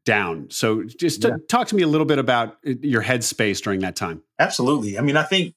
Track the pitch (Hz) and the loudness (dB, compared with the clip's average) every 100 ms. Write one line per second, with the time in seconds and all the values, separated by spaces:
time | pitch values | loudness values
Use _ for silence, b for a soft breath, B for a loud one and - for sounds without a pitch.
0 | - 104 90 80 69 - 117 110 110 - | 0 0 0 -6 -8 -2 0 0 -4 -4
1 | 165 160 226 160 - 240 240 208 160 156 | -2 0 0 -2 0 0 2 2 2 2
2 | 151 147 135 120 113 - 147 123 143 117 | 2 2 2 2 0 -6 -6 -4 0 0
3 | 104 127 117 - 107 98 107 95 92 - | 2 0 -2 0 0 0 -2 -2 -2 -4
4 | 90 80 _ - 185 - 123 147 104 101 | -8 -10 _ -2 0 0 0 0 -2 -2
5 | 143 151 156 190 180 | 2 2 2 0 0